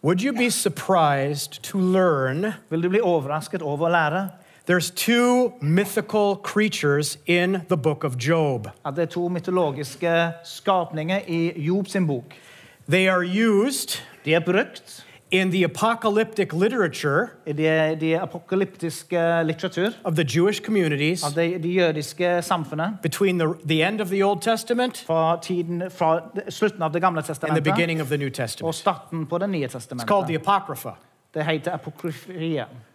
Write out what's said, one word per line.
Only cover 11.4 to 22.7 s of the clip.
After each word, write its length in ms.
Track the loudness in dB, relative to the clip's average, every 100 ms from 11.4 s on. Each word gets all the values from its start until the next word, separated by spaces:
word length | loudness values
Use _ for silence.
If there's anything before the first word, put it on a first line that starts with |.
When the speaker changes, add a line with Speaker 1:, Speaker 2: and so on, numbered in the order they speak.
| -2 -2
Speaker 2:
Job 260 | -2 -2 -2
sin 180 | -2 0
bok. 180 | -2 -6 -20 -20 -20 -20 -20 0
Speaker 1:
They 180 | 2 4
are 160 | 2
used 760 | 2 2 4 4 2 -2 -6 -8 -10 -12
Speaker 2:
De 100 | 0
er 60 | 0
brukt 640 | 2 0 0 -6 -20 -20 -20 -20 _
Speaker 1:
in 200 | 0 2
the 140 | 2
apocalyptic 880 | 0 2 0 2 0 2 0 -2 -2
literature 760 | 2 0 2 0 0 0 0 0 -6 -8
Speaker 2:
i 60 |
de, 440 | 0 2 4 2 0
de 200 | 0 0
apokalyptiske 1200 | -2 -10 -4 -2 -2 -4 -8 -8 -4 0 2 2
litteratur 460 | 0 -2 -4 -2 -2 -2
Speaker 1:
of 100 | -4
the 100 | 0 0 2
Jewish 240 | 2 2
communities 600 | 0 0 2 2 0 0
Speaker 2:
av 80 | -2
de, 240 | 0 0 0
de 60 | -2
jødiske 720 | 2 2 0 -6 -2 0 0
samfunnet 560 | 0 -2 -2